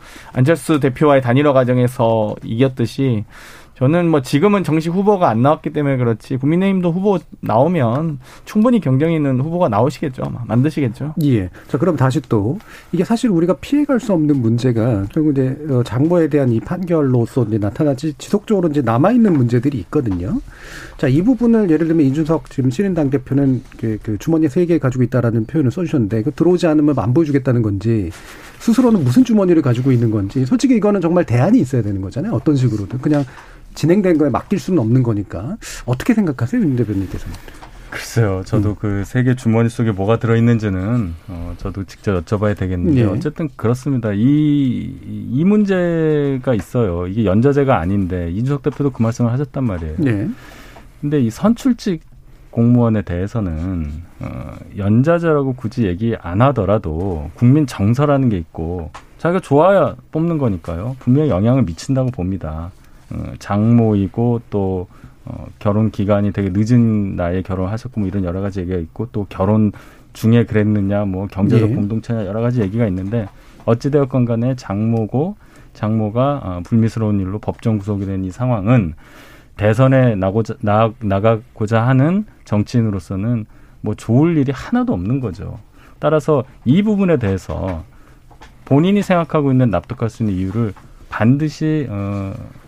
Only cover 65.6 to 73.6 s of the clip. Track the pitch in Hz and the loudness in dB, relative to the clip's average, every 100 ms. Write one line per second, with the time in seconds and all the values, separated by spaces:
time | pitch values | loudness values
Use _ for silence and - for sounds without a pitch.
65.6 | 110 104 110 - 101 101 101 98 98 92 | -2 2 0 0 0 2 2 0 -2 0
66.6 | 107 123 117 107 98 90 87 92 92 92 | 2 4 4 2 -2 -2 -2 -2 -4 -4
67.6 | 92 110 - 110 95 98 90 92 101 95 | -4 -6 -8 -6 -4 -2 -4 -4 -6 -6
68.6 | 87 90 80 - 110 107 98 - 95 107 | -4 -4 -6 -8 -8 -6 -6 -2 0 2
69.6 | 107 - - - - - 110 117 110 107 | 2 -2 -12 -20 -20 -2 2 2 2 0
70.6 | 107 104 98 104 101 92 101 - 139 110 | 2 0 0 -2 -2 -4 -6 -2 2 4
71.6 | 107 143 101 110 - 113 95 107 120 123 | 2 0 -2 -4 -4 -6 -4 -2 -2 0
72.6 | 95 113 113 92 95 117 104 - - - | 0 0 0 -2 -4 -4 -6 -12 -20 -6